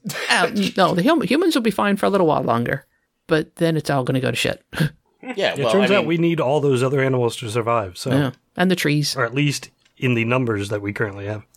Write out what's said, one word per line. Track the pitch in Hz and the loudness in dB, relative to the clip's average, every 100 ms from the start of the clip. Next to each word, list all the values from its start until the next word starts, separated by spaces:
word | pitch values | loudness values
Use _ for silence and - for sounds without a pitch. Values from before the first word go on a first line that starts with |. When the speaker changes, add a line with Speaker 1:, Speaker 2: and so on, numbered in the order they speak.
Speaker 1:
<laughs> | 196 - - | -12 -8 0
Speaker 2:
Uh, | 226 175 | 0 2
n-, | 202 185 190 | 0 -2 2
no, | 170 170 | 2 4
the | |
hum-, | 233 330 | 2 2
humans | - 302 370 302 | 2 2 2 2
will | |
be | 220 | 0
fine | 214 202 202 | 0 0 0
for | 196 | 2
a | |
little | 196 160 | 2 2
while | 139 | 2
longer, | 127 117 127 143 - _ _ _ - | 0 0 0 -4 -8 _ _ _ -2
but | 156 - - | -2 -2 -2
then | 165 160 | 0 0
it's | - | 0
all | 139 | -2
gonna | 127 131 | 0 -2
go | 127 | -2
to | 120 | -2
shit. | - - _ | -2 -4 _
<laughs> | - 151 - _ _ 262 196 | -4 -4 -4 _ _ -10 -2
Speaker 1:
Yeah, | 175 | -2
Speaker 3:
It | 139 | 0
Speaker 1:
well, | 123 | 2
Speaker 3:
turns | 196 196 | 2 4
Speaker 1:
I | 202 | 2
Speaker 3:
out | |
Speaker 1:
mean | 156 | 2
Speaker 3:
we | 170 | 2
need | 170 160 | 2 0
all | 127 151 | 0 2
those | 143 123 | 2 2
other | 131 139 | 2 2
animals | 135 127 117 - | 2 2 0 -2
to | 117 | -4
survive, | 117 113 117 95 - | -2 0 -2 -2 -8
so. | - | -2
Speaker 2:
Yeah, | 135 131 - _ - | 0 0 -6 _ -2
and | 185 | 0
the | 175 | 2
trees. | 147 151 147 - | 0 0 0 -2
Speaker 3:
Or | |
at | 117 135 | -2 0
least | 147 127 - _ _ - | -2 -2 -10 _ _ -4
in | 127 117 | 0 0
the | 113 | 2
numbers | 127 120 104 101 | 0 0 -2 -4
that | 104 | -4
we | 101 | -6
currently | 101 107 101 101 | -4 -6 -6 -8
have. | 107 - | -10 -12